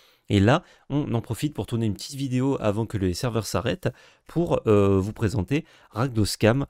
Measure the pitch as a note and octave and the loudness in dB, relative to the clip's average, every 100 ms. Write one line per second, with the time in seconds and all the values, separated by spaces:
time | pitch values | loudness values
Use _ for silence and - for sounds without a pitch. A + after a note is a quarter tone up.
0 | _ _ - G2+ G2 D#3 - _ - C#3 | _ _ 0 4 4 4 0 _ -6 -4
1 | C3+ A2+ - A2 D3 C#3+ G2+ A2+ A2+ F#2+ | -2 -4 -4 -4 -6 -6 -6 -2 -2 -4
2 | - C3 C3+ B2+ C3+ C3 A2 G2+ A2 G#2 | -8 -8 -4 0 0 0 0 -2 -2 -2
3 | F#2 F2 B2 A2+ G#2 F#2+ A2+ - B2 - | -2 -2 -4 -4 -4 -4 -4 -4 -6 -8
4 | - _ - D#3+ E3+ C#3 A#2 G#2 G2 G2 | -16 _ -8 -4 0 0 4 4 6 4
5 | G2 - A2 G#2+ F2+ C#3+ - _ _ G#2 | 0 -2 -2 -2 -2 -2 -4 _ _ -4
6 | C3+ A2+ G2+ - G#2+ B2+ C#3 | -2 0 -2 2 2 2 -2